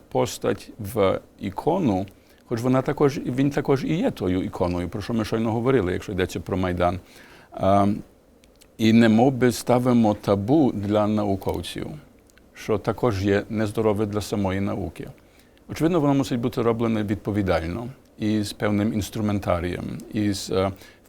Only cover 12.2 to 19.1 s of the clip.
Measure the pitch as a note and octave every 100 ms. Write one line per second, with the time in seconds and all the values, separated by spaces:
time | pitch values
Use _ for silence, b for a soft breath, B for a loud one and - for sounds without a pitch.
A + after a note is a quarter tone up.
12.2 | _ _ _ - - G#2+ - G#2+ B2+ G2
13.2 | G2 G2+ - G#2+ A2 G2+ A2 G2+ A2 G#2
14.2 | G2 A2 G2 F#2+ G2+ G#2+ F2 - - -
15.2 | b b b b b - D#3+ F3 C#3+ C#3
16.2 | C3 B2+ A#2+ - A2+ A2+ A#2 A2 G2+ G#2
17.2 | - G#2 F#2+ E2 D#2+ F#2+ A#2+ - _ -
18.2 | G#2+ G#2+ G2+ - G#2+ G#2 G#2+ A2 F#2+